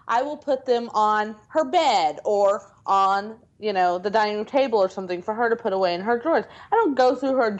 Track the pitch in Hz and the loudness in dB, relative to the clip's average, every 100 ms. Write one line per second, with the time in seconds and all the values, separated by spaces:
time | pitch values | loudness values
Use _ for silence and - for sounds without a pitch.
0 | - 226 285 294 285 262 254 240 233 220 | -4 -2 -2 -6 -4 -4 0 -2 -2 0
1 | 214 214 214 214 - 311 262 349 302 202 | 2 2 -2 -8 -4 -2 0 2 2 2
2 | 156 147 - 202 202 202 - _ - 196 | 0 -2 -2 2 2 0 -6 _ -2 2
3 | 190 196 214 220 _ _ 214 190 180 180 | 2 0 -4 -12 _ _ -4 0 0 0
4 | 202 220 214 208 214 269 269 214 185 - | -2 0 0 -2 -2 0 2 2 0 -2
5 | 185 175 196 214 233 226 220 190 185 175 | -8 -6 -6 -2 -2 -2 -2 0 0 0
6 | 208 240 302 277 - - - 453 415 254 | -2 -2 0 -2 -2 -12 -2 0 2 4
7 | 254 262 269 262 226 | 2 2 0 0 0